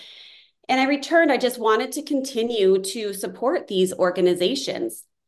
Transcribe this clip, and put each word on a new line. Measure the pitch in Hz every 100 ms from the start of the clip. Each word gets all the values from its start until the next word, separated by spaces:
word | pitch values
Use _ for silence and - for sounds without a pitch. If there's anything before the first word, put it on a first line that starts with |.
| - - - - _ _ -
And | 262
I | 269
returned, | 285 - 330 330
I | 247
just | 240 240
wanted | 220 220 262
to | 294
continue | - 277 262 226 233 226 190 190
to | 190 240 208
support | 190 - 185 240 359 -
these | 190 185
organizations. | - 180 180 180 175 185 277 - - 117 - - _